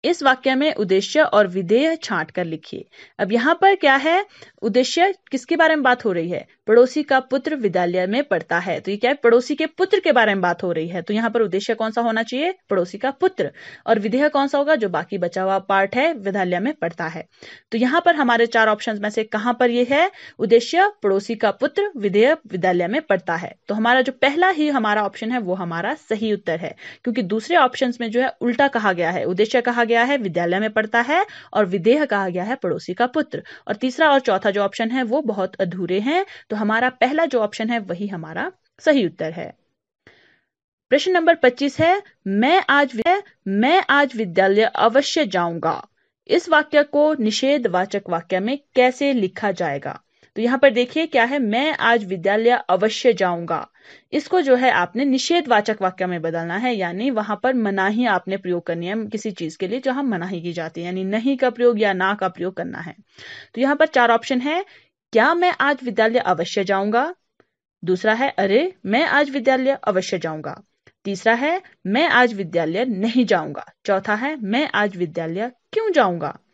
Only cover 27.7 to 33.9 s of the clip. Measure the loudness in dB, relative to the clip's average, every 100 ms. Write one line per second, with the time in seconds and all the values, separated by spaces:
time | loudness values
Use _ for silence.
27.7 | 2 -4 -2 -2 0 -2 -2 -2 2 2
28.7 | 2 0 0 -2 -2 -4 0 2 2 0
29.7 | 0 2 2 2 0 -2 -2 -2 -2 0
30.7 | -2 0 -2 0 0 -2 -8 -6 -2 0
31.7 | 0 2 2 2 -2 -2 -6 -6 -4 -4
32.7 | -4 -6 -2 -2 0 -4 -8 -14 -18 -10
33.7 | -4 -4